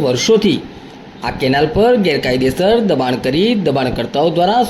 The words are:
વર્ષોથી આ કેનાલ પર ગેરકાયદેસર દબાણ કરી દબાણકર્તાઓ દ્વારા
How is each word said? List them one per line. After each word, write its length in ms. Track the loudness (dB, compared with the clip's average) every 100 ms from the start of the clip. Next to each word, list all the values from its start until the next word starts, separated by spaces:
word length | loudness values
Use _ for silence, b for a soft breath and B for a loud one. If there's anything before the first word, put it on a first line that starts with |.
વર્ષોથી 580 | 0 0 2 2 2 0 -6 -18 -20 -20 -20 -12 -10
આ 40 | -4
કેનાલ 260 | 0 0 0
પર 220 | 2 2 2
ગેરકાયદેસર 720 | 2 0 -2 0 0 0 2 2 2
દબાણ 260 | 0 -2 -2
કરી 240 | -2 0 0 0
દબાણકર્તાઓ 640 | 0 0 -2 -2 -4 0 0 2
દ્વારા 320 | 2 2